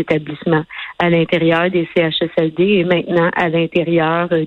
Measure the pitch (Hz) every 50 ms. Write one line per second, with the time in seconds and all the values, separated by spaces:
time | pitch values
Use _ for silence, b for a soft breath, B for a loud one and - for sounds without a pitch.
0 | 160 - 160 156 151 151 147 - - 175 165 156 165 - B B B B B B
1 | 175 175 170 165 160 - 175 165 165 165 165 165 175 185 180 175 160 - - 175
2 | 165 160 156 - 170 160 - 175 160 160 160 170 180 202 208 180 165 180 180 170
3 | 170 - 175 170 170 180 - - 175 165 160 170 165 160 - 175 156 165 170 165
4 | 156 160 165 170 175 175 175 160 156